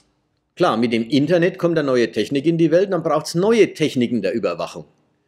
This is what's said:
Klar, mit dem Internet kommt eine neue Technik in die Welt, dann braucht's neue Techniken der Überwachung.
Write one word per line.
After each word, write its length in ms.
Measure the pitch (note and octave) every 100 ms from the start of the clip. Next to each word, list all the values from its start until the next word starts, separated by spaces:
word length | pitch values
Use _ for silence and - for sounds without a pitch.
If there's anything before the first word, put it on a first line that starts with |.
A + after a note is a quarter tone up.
| _ _ _ _ _ -
Klar, 200 | F3 A2+
mit 160 | A#2+
dem 160 | A2+ A2+
Internet 500 | C#3 D3 F3+ F3 F#3
kommt 200 | E3+ D#3+
eine 80 | C#3+
neue 260 | B2+ A2+
Technik 320 | A#2 G#2+ C#3+
in 140 | D3 E3
die 120 | E3
Welt, 220 | E3+ G3
dann 100 | F3+
braucht's 320 | D#3+ D3+ D3+
neue 380 | E3 G3+ A#3 F#3
Techniken 480 | - D3+ B2+ A#2 A#2
der 140 | F#2+
Überwachung. 500 | G#2+ F#2+ E2+ E2 F2 - _ _ _